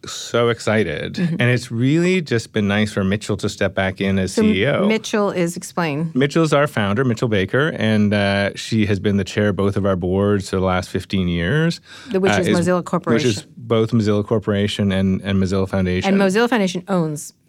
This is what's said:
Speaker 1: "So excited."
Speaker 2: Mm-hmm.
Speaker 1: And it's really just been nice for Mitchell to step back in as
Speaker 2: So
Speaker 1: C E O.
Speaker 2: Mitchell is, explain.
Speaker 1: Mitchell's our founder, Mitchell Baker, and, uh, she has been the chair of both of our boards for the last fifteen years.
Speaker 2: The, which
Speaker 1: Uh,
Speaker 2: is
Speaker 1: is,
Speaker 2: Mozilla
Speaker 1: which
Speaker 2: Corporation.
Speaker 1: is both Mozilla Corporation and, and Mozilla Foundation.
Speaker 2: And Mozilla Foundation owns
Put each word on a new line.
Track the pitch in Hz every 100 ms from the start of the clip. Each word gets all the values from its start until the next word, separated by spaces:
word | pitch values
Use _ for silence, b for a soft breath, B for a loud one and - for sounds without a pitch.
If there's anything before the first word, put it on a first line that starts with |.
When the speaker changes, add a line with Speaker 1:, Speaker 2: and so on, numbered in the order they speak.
| -
Speaker 1:
"So | - - 120 120
excited." | 117 - 107 85 78 - -
Speaker 2:
Mm-hmm. | 175 165
Speaker 1:
And | 123
it's | 123 -
really | 117 127 160 175 185
just | 151 117 -
been | 110 101
nice | 101 107
for | 107
Mitchell | 95 104 - 101
to | 104
step | - 98
back | 98 95 90
in | 98 95
as | 92
Speaker 2:
So | -
Speaker 1:
C | 214 95
E | 127
O. | - 202
Speaker 2:
Mitchell | 214 - 214 202
is, | 180 170
explain. | 180 - - 165 143 165
Speaker 1:
Mitchell's | 127 143 165 160
our | 143 143
founder, | 120 101 107
Mitchell | 131 110 123
Baker, | 104 95 127 156 -
and, | 107 107 104
uh, | 104 98 101 101
she | - - 110 98
has | 95
been | 104 98
the |
chair | 92 - 104
of | 92
both | 101 101
of |
our | 98 95
boards | 90 95 101 101 92
for | 95
the |
last | 92 90 87
fifteen | 95 - 98 90
years. | 85 85 151 165 - B B B
Speaker 2:
The, | 190
which | 196
Speaker 1:
Uh, | 202
Speaker 2:
is | 175
Speaker 1:
is, | 180
Speaker 2:
Mozilla | 170 180
Speaker 1:
which | -
Speaker 2:
Corporation. | 175 - 113 127
Speaker 1:
is | 104 - -
both | 117 113 110
Mozilla | 117 104 104
Corporation | 101 113 107 101 101 - 101
and, | 95 95 95
and | 98 98
Mozilla | 92 98 95
Foundation. | 95 92 90 196
Speaker 2:
And | 196
Mozilla | 196 202 240
Foundation | 240 190 180 180
owns | 185 156 147 - -